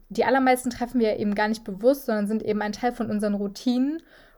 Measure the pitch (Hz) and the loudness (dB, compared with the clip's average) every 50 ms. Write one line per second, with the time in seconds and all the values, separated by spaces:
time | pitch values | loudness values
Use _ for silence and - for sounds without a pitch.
0 | _ _ 196 226 - - 254 269 262 262 254 254 - 262 240 - 240 240 - 247 | _ _ -2 0 2 2 4 4 4 4 4 2 0 -6 -4 -4 -6 -2 0 2
1 | 226 214 - - - 208 208 208 214 214 220 - - 220 190 190 226 254 285 277 | 2 2 2 0 -2 -2 0 0 0 0 -2 -4 -6 -10 -8 2 2 2 2 4
2 | - - 220 214 208 202 220 220 214 220 208 208 208 208 208 - 254 247 247 - | 0 -2 -2 0 0 0 -2 -2 0 -2 -2 -2 -2 -4 -4 -2 -2 -2 -2 -2
3 | 220 220 214 208 214 208 202 202 208 202 202 - - 262 240 247 262 285 311 339 | -4 -2 -2 -2 0 0 0 -2 -2 -4 -6 -2 -2 0 2 2 2 0 -2 -4
4 | - _ - - - - _ | -8 _ -20 -20 -20 -20 _